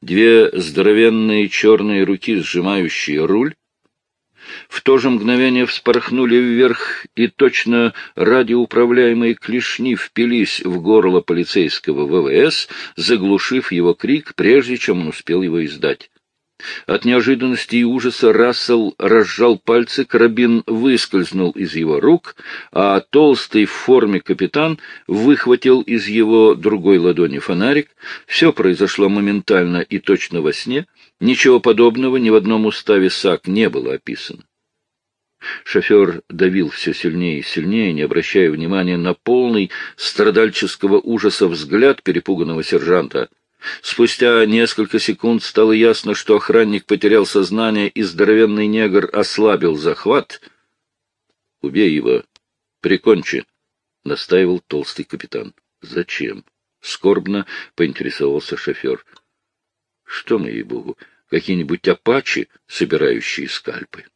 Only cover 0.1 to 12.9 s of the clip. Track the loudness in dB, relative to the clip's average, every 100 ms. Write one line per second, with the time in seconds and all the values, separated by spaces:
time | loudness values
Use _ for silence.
0.1 | 2 6 6 6 2 -6 0 2 4 4
1.1 | 2 0 0 -2 0 4 4 2 -2 0
2.1 | -2 -2 -4 -2 -4 -2 -2 -4 -6 -6
3.1 | -4 0 0 -2 -6 _ _ _ _ _
4.1 | _ _ _ -20 -20 -14 -6 2 2 2
5.1 | 0 0 0 2 0 -2 -2 0 0 -2
6.1 | -2 2 2 2 2 2 0 -6 -12 -14
7.1 | -2 -2 _ 0 2 -2 0 0 -2 -16
8.1 | -2 2 2 2 0 0 2 2 4 2
9.1 | 2 0 -2 -4 -6 -4 -6 -4 -4 -6
10.1 | -2 0 0 -2 -4 -6 -4 4 4 6
11.1 | 2 0 -4 -2 0 0 -2 -4 -4 0
12.1 | 0 2 2 2 0 -8 -14 -18